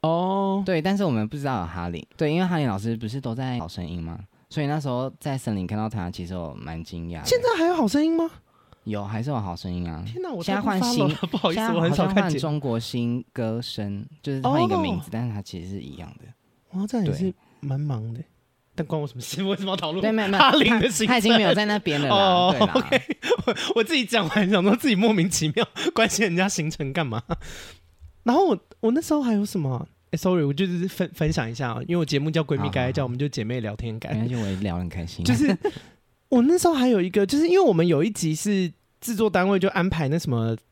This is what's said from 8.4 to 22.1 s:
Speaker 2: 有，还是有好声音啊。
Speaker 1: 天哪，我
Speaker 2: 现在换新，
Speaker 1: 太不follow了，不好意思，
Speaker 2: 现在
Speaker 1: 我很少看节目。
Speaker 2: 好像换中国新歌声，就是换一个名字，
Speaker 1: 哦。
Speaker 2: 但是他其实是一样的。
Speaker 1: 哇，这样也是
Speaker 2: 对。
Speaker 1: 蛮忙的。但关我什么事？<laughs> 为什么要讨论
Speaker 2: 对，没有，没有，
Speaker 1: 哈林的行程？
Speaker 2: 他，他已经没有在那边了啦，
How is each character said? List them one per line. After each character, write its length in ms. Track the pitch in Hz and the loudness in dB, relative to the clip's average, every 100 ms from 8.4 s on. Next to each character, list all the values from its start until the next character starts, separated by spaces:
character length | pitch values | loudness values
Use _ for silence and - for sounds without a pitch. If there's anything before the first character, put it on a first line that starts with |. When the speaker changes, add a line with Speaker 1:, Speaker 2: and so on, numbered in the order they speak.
| _ _ _ _ | _ _ _ _
Speaker 2:
有， 180 | - 104 | -8 -6
还 200 | 98 110 | -4 -4
是 80 | 123 | -2
有 100 | 135 | -2
好 140 | 101 | -4
声 180 | 87 95 | -6 -6
音 160 | 90 87 | -4 -4
啊。 140 | 80 95 | -6 -8
Speaker 1:
天 140 | 117 | -8
哪， 80 | 370 | -6
我 120 | 226 | -6
Speaker 2:
现 120 | 170 | -2
在 60 | 196 | -2
换 220 | 208 190 | 0 0
新， 260 | - - 143 | 0 2 0
Speaker 1:
太 60 | |
不 0 | |
follow 80 | 151 | 0
了， 60 | 175 | -4
不 60 | 196 | -2
好 140 | 190 | 0
意 20 | |
思， 60 | 170 | 0
Speaker 2:
现 80 | 175 | 0
在 60 | |
Speaker 1:
我 60 | 170 | 2
很 140 | 165 | 2
少 120 | 151 170 | 2 2
看 80 | |
节 60 | 190 | 2
目。 20 | |
Speaker 2:
好 0 | |
像 80 | 190 | 2
换 60 | 147 | 0
中 220 | 156 147 | 0 -2
国 200 | 139 113 | 0 -2
新 440 | 113 123 120 120 - | -2 -2 -2 -2 -6
歌 300 | - 113 113 | -4 -2 -2
声， 420 | 123 - 104 101 120 151 | -6 -6 -6 -6 -10 -12
就 100 | - | -6
是 100 | 135 | -2
换 200 | 131 294 | 0 2
一 60 | 359 | 2
个 80 | 381 | 2
名 200 | 302 185 | 0 -2
字， 60 | 147 | -4
Speaker 1:
哦。 20 | |
Speaker 2:
但 160 | 113 120 | -6 -4
是 60 | |
他 80 | 104 | -6
其 220 | 98 92 | -8 -10
实 80 | 87 | -10
是 100 | 98 | -10
一 160 | 69 71 | -10 -14
样 160 | 80 - | -16 -18
的。 600 | - - _ _ _ 185 | -20 -20 _ _ _ -6
Speaker 1:
哇， 80 | 208 | -4
这 120 | 240 | 0
样 80 | 175 | 0
也 60 | |
是 100 | 143 | 0
Speaker 2:
对。 120 | 185 - _ _ | -2 -4 _ _
Speaker 1:
蛮 200 | 143 135 | -6 -4
忙 320 | 147 123 113 | -2 -4 -6
的。 80 | 117 160 _ _ _ _ | -10 -12 _ _ _ _
但 120 | - 156 | -8 -4
关 140 | 160 | -4
我 60 | 147 | -6
什 80 | |
么 60 | 127 | -8
事？ 180 | 117 - | -10 -6
<laughs> 20 | |
为 120 | 190 196 | -4 -2
什 60 | |
么 80 | 190 | -2
要 60 | 185 | -4
讨 160 | 160 | -2
论 100 | 175 | 0
Speaker 2:
对， 100 | 202 | 0
没 100 | 220 | 0
有， 60 | 202 | 2
没 80 | 196 | 6
有， 60 | |
Speaker 1:
哈 80 | 269 | 6
林 280 | 277 254 226 | 8 4 4
的 100 | 247 | 2
行 160 | 165 220 | 0 2
程？ 0 | |
Speaker 2:
他， 60 | |
他 40 | 247 | 2
已 20 | |
经 120 | 214 | 4
没 80 | 233 | 4
有 100 | 196 | 4
在 100 | 202 | 2
那 140 | 208 208 | 2 0
边 200 | - 147 | 0 0
了 100 | |
啦， 60 | 143 | 2